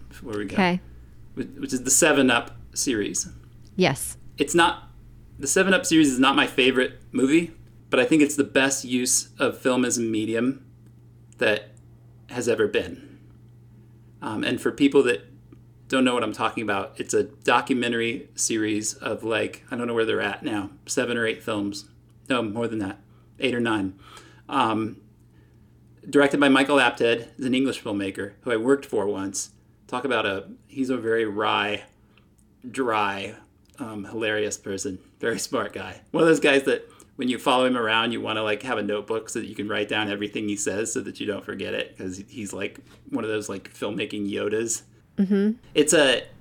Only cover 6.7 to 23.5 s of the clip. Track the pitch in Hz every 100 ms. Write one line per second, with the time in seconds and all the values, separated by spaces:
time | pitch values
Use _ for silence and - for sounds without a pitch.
6.7 | 127 123 - - 123 131 165 170 - -
7.7 | - - 127 120 160 143 - - 135 135
8.7 | 135 123 123 123 - - - 127 - 131
9.7 | 123 123 117 113 110 110 113 123 135 -
10.7 | - - - - - - - 113 107 -
11.7 | - - - - - - 123 113 110 104
12.7 | 113 92 - - - - - - - -
13.7 | - - - - - - 110 120 123 117
14.7 | - 139 139 123 117 - - - - -
15.7 | - - 135 127 123 110 104 110 - 107
16.7 | 98 - - 117 110 98 - - 123 131
17.7 | 127 120 117 117 - - - - 113 107
18.7 | 104 104 - 123 101 110 107 104 - -
19.7 | 120 120 117 113 104 101 - - 107 98
20.7 | - - - 120 117 113 110 - 107 101
21.7 | 98 - - _ _ - 123 110 113 113
22.7 | 110 95 - - - - - 127